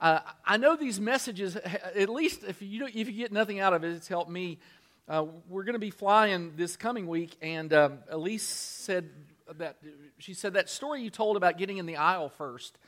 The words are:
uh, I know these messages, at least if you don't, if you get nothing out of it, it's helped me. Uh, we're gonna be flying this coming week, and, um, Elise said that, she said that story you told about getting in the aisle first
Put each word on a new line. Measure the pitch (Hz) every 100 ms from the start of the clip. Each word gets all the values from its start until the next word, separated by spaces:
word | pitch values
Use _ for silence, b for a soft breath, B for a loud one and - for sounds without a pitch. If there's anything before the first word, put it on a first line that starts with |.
uh, | 165 160 - - -
I | 208
know | 277 320
these | 277 196
messages, | 214 262 262 190 196 196
at | 180 196 185 196 196
least | 254 320 -
if | 202 180
you | 196 214
don't, | 269
if | 220 220
you |
get | 208 240
nothing | 202 208 196
out | 196
of | 170
it, | 170
it's | 170 -
helped | 175 165
me. | 175 180 160 b b b b -
Uh, | 156 156 165 170
we're | 190
gonna | 196 233
be | 208
flying | - 196 208 214 185 170 151
this | 175 -
coming | 226 240 170
week, | 170 165 -
and, | 160 160 156
um, | 151 143 135 -
Elise | 160 175 220
said | - - - - - 185 160 143 147 _ - 160
that, | 160 - 151 147 147 -
she | -
said | 180 202
that | 190 -
story | - 277 294
you | 226
told | - 220 208
about | 180 175
getting | 196 196
in | 170
the | 151
aisle | 156 185 143
first | - 143 123 - _